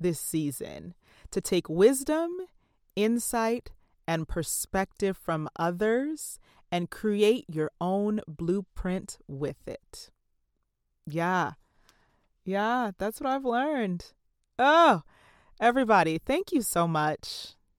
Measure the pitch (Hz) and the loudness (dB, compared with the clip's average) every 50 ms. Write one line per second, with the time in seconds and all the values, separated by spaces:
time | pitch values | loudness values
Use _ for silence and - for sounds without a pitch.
0 | 175 180 160 - - - - 156 151 143 139 - - - 71 73 85 175 - _ | -2 -2 -2 -2 -6 -4 -2 -2 -2 -2 -4 -6 -12 -12 -12 -14 -16 -16 -18 _
1 | _ _ _ - - - - 190 - - 196 175 - - 160 175 196 254 269 262 | _ _ _ -20 -20 -6 -6 -6 -2 0 0 0 0 0 2 6 6 6 6 4
2 | 277 - 302 320 339 339 349 370 370 - _ _ _ _ _ _ _ _ - 196 | 0 -2 0 0 0 -2 -4 -8 -10 -14 _ _ _ _ _ _ _ _ -4 0
3 | 208 226 233 240 - - 247 226 226 226 233 247 - - - - _ _ _ _ | 0 2 2 0 -2 -2 -2 0 0 0 -2 -2 -6 -12 -20 -20 _ _ _ _
4 | _ - 165 160 160 - - 170 151 - - - - - - 190 190 - _ - | _ -4 -4 -4 -2 -4 -4 -4 -4 -4 -6 -6 -8 -4 -2 -4 -4 -4 _ -4
5 | 202 190 185 - - - 165 156 156 - _ - 165 170 180 180 214 220 226 254 | -2 -2 -2 -4 -6 -4 -4 -4 -4 -6 _ -2 -2 -2 0 0 0 0 2 0
6 | 277 302 311 - - - - - - _ _ _ _ _ 180 175 175 - - - | 0 -2 -6 -8 -10 -14 -14 -16 -20 _ _ _ _ _ -4 -4 -4 -4 -8 -4
7 | - 214 208 208 208 208 247 - - - 151 156 151 - _ - 170 180 190 202 | -2 0 2 4 4 4 4 2 -2 -8 -4 -4 -4 -4 _ -4 -2 -2 0 0
8 | 208 214 214 214 - - 151 - 170 170 185 202 190 _ _ - - 180 185 190 | 0 0 -2 -2 -6 -8 -10 -6 -2 -2 -2 -2 -2 _ _ -8 -6 -4 -4 -4
9 | - - - _ - - 139 135 147 143 147 _ _ - - - _ _ - - | -6 -10 -18 _ -16 -14 -8 -6 -6 -6 -6 _ _ -14 -14 -14 _ _ -20 -20
10 | - - _ _ _ _ _ _ _ _ _ _ _ _ _ _ _ _ _ _ | -20 -20 _ _ _ _ _ _ _ _ _ _ _ _ _ _ _ _ _ _
11 | _ 151 147 170 170 180 185 180 156 120 156 _ _ _ _ _ _ _ _ _ | _ -8 -4 -2 -2 0 0 0 -2 -2 -6 _ _ _ _ _ _ _ _ _
12 | _ _ _ _ _ _ _ _ _ 185 190 196 214 226 240 254 240 202 185 - | _ _ _ _ _ _ _ _ _ -4 -2 -2 0 0 0 0 -2 -4 -4 -4
13 | 190 214 - - 285 262 262 277 269 247 233 247 269 311 302 262 220 190 175 170 | -6 -6 -6 -4 -4 -2 -2 -2 0 0 0 0 0 0 0 -2 -2 -2 -4 -6
14 | - - _ _ _ _ _ _ _ _ _ - 254 285 311 339 339 302 208 156 | -8 -14 _ _ _ _ _ _ _ _ _ 2 4 6 8 8 8 8 6 4
15 | - _ _ _ _ _ _ _ _ _ - - 220 240 240 269 254 214 214 185 | 0 _ _ _ _ _ _ _ _ _ -6 2 4 4 6 4 4 6 6 6
16 | 160 160 160 165 - - 269 359 403 - 359 262 202 - - 170 170 170 160 151 | 6 4 0 -2 -2 -2 -2 -2 -2 0 0 0 0 2 2 2 2 2 2 0
17 | 151 151 151 - - - - - - - - _ _ _ _ | 0 0 -2 -4 -8 -12 -12 -12 -12 -14 -18 _ _ _ _